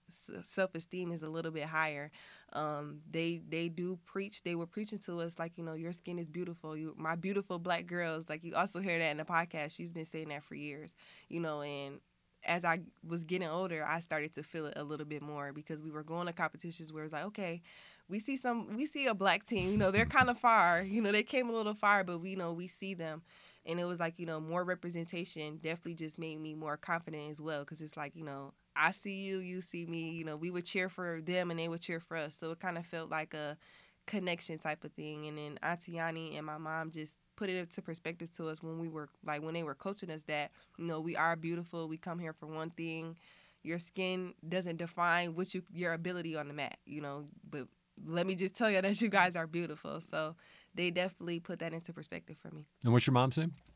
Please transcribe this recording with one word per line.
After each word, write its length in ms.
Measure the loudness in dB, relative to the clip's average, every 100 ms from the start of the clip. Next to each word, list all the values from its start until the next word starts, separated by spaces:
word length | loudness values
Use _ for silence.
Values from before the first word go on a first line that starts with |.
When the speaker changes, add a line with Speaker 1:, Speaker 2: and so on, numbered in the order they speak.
| -12
Speaker 1:
s-, 380 | -18 -12 -10 -4
self-esteem 640 | 2 2 0 -6 -4 -2
is 140 | -2
a 40 | -4
little 220 | -4 -2
bit 140 | -2
higher. 480 | 0 2 2 0 -6 -12 -20 -20 -8
Um, 480 | -2 0 -2 -4 -10 -6
they, 320 | 0 0 0 -2
they 200 | 0 0
do 300 | 0 -2 -2 -4
preach. 380 | -4 -4 -4
They 100 | -2
were 120 | -2 -2
preaching 340 | -4 -4 -6
to 200 | -4 -2
us, 160 | -2 -2
like, 180 | -6 -4
you 60 |
know, 100 | -6
"Your 180 | -4 -4
skin 280 | -6 -6 -4
is 80 | -4
beautiful. 460 | -4 -4 -6 -8 -6
You, 180 | -6 -4
my 200 | -2 0
beautiful 420 | 0 0 0 -2
black 280 | 2 2 2
girls." 400 | 0 0 0 -4
Like, 160 | -6
you 100 | 0
also 240 | 2 2 2
hear 180 | 2 4
that 100 | 4
in 60 | 2
the 80 |
podcast. 480 | 2 2 2 0 -4
She's 180 | -4 -8
been 140 | -6
saying 240 | -6 -6 -6
that 160 | -6
for 100 | -8
years, 400 | -8 -8 -8 -12 -18 -20 -20 -6
you 120 | -2
know, 220 | 0 0
and 360 | -2 -4 -6 -10 _ _ _ _ 0
as 160 | 2
I 180 | 4 2 0 -12
was 220 | -6 -4
getting 240 | 0 0 0
older, 340 | 0 0 -2
I 160 | 0 -2
started 340 | -2 -2 -2
to 80 | -6
feel 220 | -8 -6 -4
it 80 | -4
a 80 |
little 220 | -4 -4 -4
bit 160 | -6
more 300 | -6 -6 -6
because 260 | -6 -8 -8
we 80 | -6
were 120 | -8
going 220 | -4 -2 -2
to 60 |
competitions 580 | 0 0 -2 -8 -8 -10
where 100 | -8
it's 100 | -6
like, 120 | -4
"Okay, 380 | -4 -4 -4 -4 -8 -20 -20 -18 -6
we 120 | -4
see 160 | -2 -2
some, 400 | 0 0 0 -2
we 100 | -2
see 200 | 2 2
a 80 |
black 320 | 4 6 4 4
team, 260 | 2 4
you 60 | 6
know, 120 | 6
they're 140 | 6 6
Speaker 2:
<laughs> 120 | 8
Speaker 1:
kinda 140 | 8 8
far, 460 | 8 10 10 8
you 180 | 4 4
know, 80 | 6
they 120 | 6
came 240 | 4 2 2
a 40 |
little 220 | 2 0
far, 300 | 4 8 8
but 140 | 6 0
we 180 | -2 -2
know 160 | -2
we 160 | -2 -6
see 260 | -6 -6
them." 280 | -4 -4 -6 -10 -20 -20 -12 -4
And 140 | 0
it 60 | 0
was 120 | 0
like, 200 | 0 -2
you 80 | -4
know, 140 | -2
more 220 | 0 2
representation 920 | 2 0 -2 -4 -2 -4 -4 -4 -6 -4
definitely 380 | -4 -4 -4
just 240 | -6 -6 -4
made 200 | -6 -6
me 160 | -6
more 220 | -6 -4 -4
confident 540 | 0 -2 -2 -6 -6
as 100 | -6
well. 240 | -4 -4
'Cause 160 | -4 -8
it's 160 | -10 -8
like, 180 | -8
you 80 | -8
know, 300 | -8 -8 -10 -16 _ 4
I 160 | 4
see 300 | 4 -6 -4
you, 160 | -2 -2
you 240 | -2 -6
see 240 | -6 -6 -4
me, 240 | -4 -2
you 120 | -4
know, 120 | -4 -4
we 140 | -2
would 160 | -2 0
cheer 240 | 0 0
for 320 | -2 -4 -2
them 280 | 0 2 2
and 80 | 0
they 100 | 0
would 120 | -2
cheer 180 | -2 -4
for 160 | -4 -4
us. 160 | -4 -4
So 140 | -6
it 100 | -4
kinda 220 | -2 -4
felt 260 | -4 -6 -2
like 240 | -2 -2
a 240 | -4 -4 -6 -12 -20 -20 _ -4
connection 520 | -2 0 -2 -4 -4
type 260 | -2 -2
of 80 | -4
thing. 340 | -8 -8 -6 -6
And 100 | -6
then 200 | -8 -4
Auntie 300 | -2 -2 -4
Yanni 440 | -2 -2 -2 -6 -6
and 80 |
my 140 | -6 -6
mom 320 | -4 -4 -4
just 260 | -6 -10 -12 _ -4
put 120 | -2
it 80 | -2
into 240 | -2 -8
perspective 500 | -8 -6 -6 -6 -8 -6
to 120 | -6
us 140 | -4
when 160 | -6 -4
we 80 | -4
were, 200 | -6 -10 _
like, 160 | -4 -2
when 120 | -2
they 80 | -2
were 120 | -4
coaching 360 | -4 -6 -6 -6
us 140 | -8
that, 260 | -2 -2 -2 -6 -18 -6
you 80 |
know, 160 | -2 -2
"We 160 | 0 4
are 180 | 4
beautiful. 540 | 4 0 -2 -4 -4 -4
We 80 | -6
come 220 | -6 -4
here 160 | -6
for 120 | -8 -8
one 240 | -6 -6
thing. 460 | -4 -4 -4 -6 -10 -16 -20 -20 _
Your 160 | -4 -4
skin 560 | -4 -2 0 0 -4 -8 -2
doesn't 300 | -2 0 -2
define 580 | -2 2 4 6 4
what 200 | 0 -2
you, 80 | -2 -6
your 220 | -2 0
ability 420 | 0 0 -2 -2 -2
on 120 | -4
the 60 |
mat, 240 | -4 -4 -6
you 160 | -10 -6
know, 280 | -4 -6 -8 -14 -10
but 180 | -8 -8 _ _ -12
let 220 | -2 2 2
me 80 |
just 220 | 2 0 4
tell 140 | 4
you 120 | 6
that 180 | 4 4
you 80 | 6
guys 280 | 8 6 4
are 100 | -2
beautiful." 540 | -2 -2 -4 -6 -6
So 360 | -4 -2 -2 -4 -16 -20 -10
they 160 | 0 2
definitely 500 | 2 0 0 -4 -2
put 200 | -4 -4
that 120 | -4
into 200 | -4 -8
perspective 440 | -12 -8 -10 -10 -16
for 140 | -14
me. 160 | -14 -16 _
Speaker 2:
And 100 | 8
what's 140 | 8 10
your 80 |
mom's 240 | 8 8 4
name? 160 | 2 0 -10